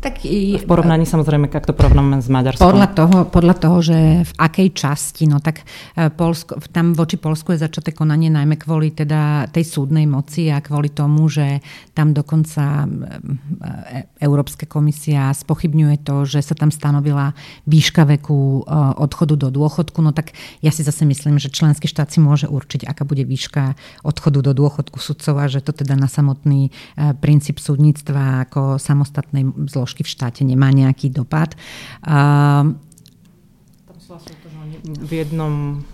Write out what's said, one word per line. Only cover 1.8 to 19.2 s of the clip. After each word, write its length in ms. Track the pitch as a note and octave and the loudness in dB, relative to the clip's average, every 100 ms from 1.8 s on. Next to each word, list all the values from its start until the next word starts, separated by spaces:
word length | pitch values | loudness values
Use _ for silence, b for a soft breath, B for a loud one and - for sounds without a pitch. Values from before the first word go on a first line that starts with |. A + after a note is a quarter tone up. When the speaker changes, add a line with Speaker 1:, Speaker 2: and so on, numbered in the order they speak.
| C#3 C3+ C#3 C3+ | 6 6 4 0
Speaker 2:
s 80 | B2 | 0
Maďarskom. 400 | C3 B2+ B2+ F#3 | 0 0 4 4
Speaker 1:
Podľa 220 | G3 G3 - | 6 4 4
toho, 200 | E3 F#3 F3 | 4 4 4
podľa 260 | F3 E3+ - | 4 4 4
toho, 160 | D#3+ F3 D#3+ | 2 2 2
že 400 | D#3+ D#3+ E3 E3+ | 4 4 4 0
v 80 | |
akej 400 | - D#3+ - F#3 | -2 -2 2 0
časti, 560 | - C#3 C#3+ - - D#3 | 0 -4 -4 -6 0 2
no 80 | C#3+ | 2
tak, 240 | E3 D#3 - B B | 0 -6 -12 B B
e, 160 | - D#3+ | -2 -2
Poľsko, 480 | D#3 E3 E3 - - - | 0 -2 -2 -8 -14 -6
tam 240 | E3+ E3+ E3 | 0 2 2
voči 240 | D#3+ F3+ | 0 -2
Poľsku 320 | D#3 D#3 - | -2 -4 -2
je 80 | E3+ | -2
začaté 320 | D#3 D#3+ D#3+ | -2 -4 -8
konanie 400 | D#3 D#3 D3+ D#3+ | -2 0 2 2
najmä 240 | D#3 D3 D#3 | 2 2 0
kvôli 320 | D3+ D#3+ D#3 | -2 -2 -2
teda 560 | D#3 D3+ D#3 D3+ D3 C3+ | -2 -2 0 0 0 -2
tej 80 | - | -2
súdnej 480 | E3 - C#3 D#3 D3+ | -4 -4 0 2 2
moci 400 | C#3 C#3+ - D#3+ | 0 -4 -4 -2
a 80 | C#3+ | -2
kvôli 320 | D3 D3 D3 | -2 -4 -2
tomu, 400 | D3 D3 D3+ D#3 | -2 0 2 2
že 320 | C#3+ C#3+ C#3+ B B B | 0 -2 -2 B B B
tam 240 | - D#3 D3 | -2 0 0
dokonca, 640 | C#3+ D#3+ D#3 - C#3+ D3 | 0 0 0 -2 -2 -2
e, 320 | D3 - - - - C3 C#3 - - - - | -4 -6 -10 -12 -10 -10 -8 -10 -10 -12 -12
e, 320 | B2+ - _ D3 | -12 -14 _ 0
Európska 400 | C#3+ C#3 - D3+ | 0 -2 -8 -8
komisia 640 | D3+ D3+ D3 - D3 C3+ C#3+ | 0 0 0 -2 0 0 -2
spochybňuje 640 | - D#3 E3 D#3 D3+ D3 | -4 -2 0 2 2 0
to, 240 | D3 C#3 C#3 | -2 -2 0
že 160 | C#3+ C#3 | -2 -2
sa 80 | D#3 | 0
tam 160 | D3+ | 0
stanovila 640 | - D3 C#3+ C#3+ C#3+ C#3 C#3+ B B - | 0 0 0 0 0 -2 -6 B B 2
výška 320 | D#3 - - D3 D3 | 2 4 4 4 4
veku, 480 | - C#3+ C3+ C3+ - | 2 0 2 0 -2
e, 400 | D3+ C3+ - D3 | 0 0 0 -4
odchodu 320 | - | -2